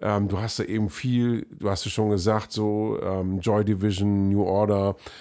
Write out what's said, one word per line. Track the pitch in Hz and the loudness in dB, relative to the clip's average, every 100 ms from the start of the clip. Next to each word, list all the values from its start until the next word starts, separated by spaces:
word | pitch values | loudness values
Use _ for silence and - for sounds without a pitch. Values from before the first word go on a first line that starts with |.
ähm, | 107 104 101 | -2 0 0
du | 95 | -2
hast | 110 - | -4 -4
da | |
eben | 95 110 107 | -4 -2 -2
viel, | - 127 123 120 113 - | -2 0 2 2 0 -6
du | - 104 | -6 -2
hast | 98 101 | -2 -2
es | |
schon | - 107 | 0 2
gesagt, | 101 98 107 - | 2 2 0 -2
so, | 107 107 104 110 107 | -4 -2 0 -2 -4
ähm, | 95 95 92 95 | -4 -2 -2 -2
Joy | 113 107 | 2 2
Division, | 104 98 104 92 101 101 98 | 2 2 0 2 2 2 2
New | 101 | 2
Order, | 92 98 107 101 98 98 - - | 2 2 2 2 2 -2 -10 -20